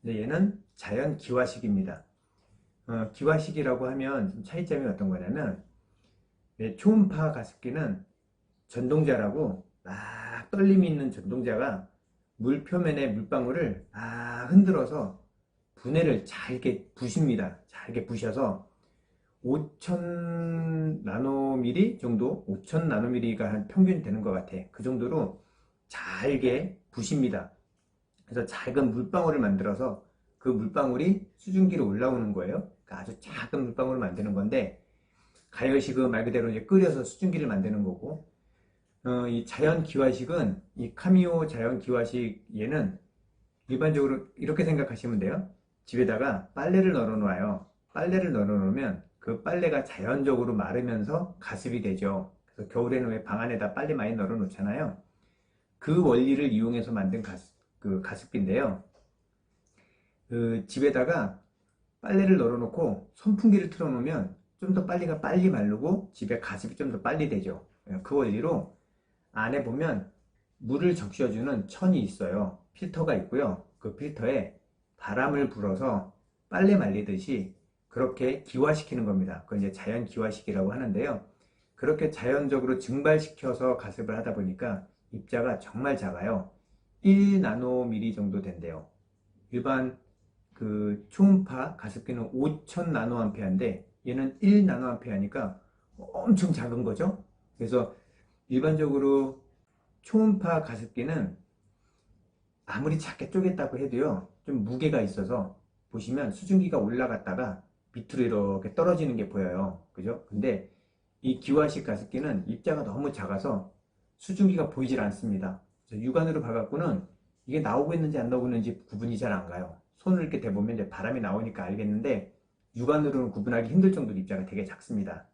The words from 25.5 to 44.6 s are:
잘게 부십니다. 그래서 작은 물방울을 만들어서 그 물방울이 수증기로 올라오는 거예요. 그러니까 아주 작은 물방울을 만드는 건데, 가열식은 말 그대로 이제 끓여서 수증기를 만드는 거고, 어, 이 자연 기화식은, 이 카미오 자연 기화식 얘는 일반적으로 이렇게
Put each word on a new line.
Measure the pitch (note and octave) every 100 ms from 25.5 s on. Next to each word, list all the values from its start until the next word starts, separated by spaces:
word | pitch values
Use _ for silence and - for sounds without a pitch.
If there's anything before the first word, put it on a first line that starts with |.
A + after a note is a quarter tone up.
| _ _ _ _
잘게 | - - - C#3 C3+ B2+ C3 - - _
부십니다. | - A2 D3 B2 G2 D#2+ _ _ _ _ _ _ _
그래서 | _ A#2+ A#2
작은 | - - B2+ C3
물방울을 | A2 - F#3 E3 C#3+
만들어서 | G#2+ G2 G#2 G2 B2+ G#2 _ _ _ _
그 | C3
물방울이 | A#2 A2 D3+ C3+ B2 E3+ G3 - _
수증기로 | - F#3+ F#3 - G#2+
올라오는 | G2+ B2+ B2 G#2+
거예요. | F#2 F2 B2 - _ _
그러니까 | F#3+
아주 | F#3+ -
작은 | - - - C#3+ B2+
물방울을 | A2+ C3 C3
만드는 | G2+ F2+ G#2
건데, | G2 G2+ C3+ F#2+ - _ _ _ _ _ _ _
가열식은 | - C3 C3+ - B2+ B2+
말 | A2+
그대로 | A2+ A#2 A#2
이제 | A2
끓여서 | - F#3+ F3+ C#3
수증기를 | B2 - F#3+ D#3+ C#3
만드는 | G2 F#2+ G#2+
거고, | G2 F2+ C3+ D#3 - _ _ _ _ _ _ _
어, | B2+ B2 B2
이 | A#2 -
자연 | - D3+ E3
기화식은, | D#3+ C3+ C3+ B2 B2 B2+ A2 F#2 - -
이 | A#2 -
카미오 | F#3 F#3 F3+ E3+ D#3
자연 | A#2+ A#2 B2+
기화식 | - B2 A#2 B2 A2+ G2+ _ G#2
얘는 | A2 D3+ G2+ F#2 _ _ _ _ _ _ _
일반적으로 | C3 D#3 C#3+ C#3 C3 - -
이렇게 | B2+ D3+